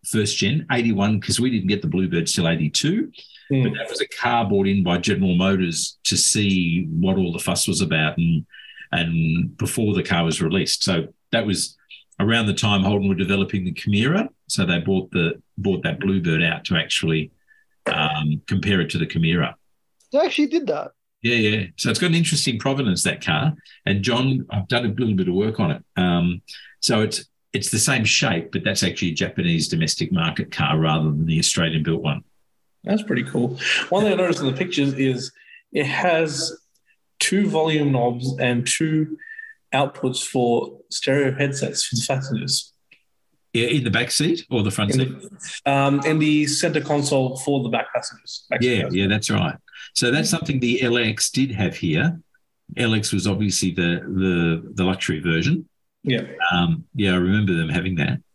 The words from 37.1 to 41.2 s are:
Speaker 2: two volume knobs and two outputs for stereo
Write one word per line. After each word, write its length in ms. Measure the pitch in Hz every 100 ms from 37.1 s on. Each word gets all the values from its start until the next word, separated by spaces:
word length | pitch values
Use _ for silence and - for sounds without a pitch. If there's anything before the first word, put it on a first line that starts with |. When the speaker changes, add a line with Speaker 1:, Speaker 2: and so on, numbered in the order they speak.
| _
Speaker 2:
two 320 | - 190 196
volume 420 | 156 160 151 143
knobs 460 | 131 120 120 131 135
and 280 | 127 120 131
two 500 | - 160 156 156 156 - - - - _
outputs 500 | 131 139 - 127 127
for 560 | - 131 120 117 - - -
stereo 420 | - - 139